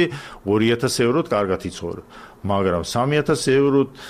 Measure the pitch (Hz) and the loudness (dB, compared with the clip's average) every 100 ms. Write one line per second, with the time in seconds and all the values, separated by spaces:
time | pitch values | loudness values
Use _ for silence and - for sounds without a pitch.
0 | 170 143 - - 98 107 113 117 127 - | 2 -2 -14 -8 0 2 2 0 0 0
1 | 120 147 - 104 98 90 90 - 87 90 | 0 0 0 0 0 -2 -4 -10 -10 -10
2 | - - - - 95 98 92 87 85 120 | -14 -20 -20 -8 -2 0 2 0 -2 -2
3 | 135 151 147 147 135 135 143 139 135 - | 0 0 0 0 2 2 4 4 2 -4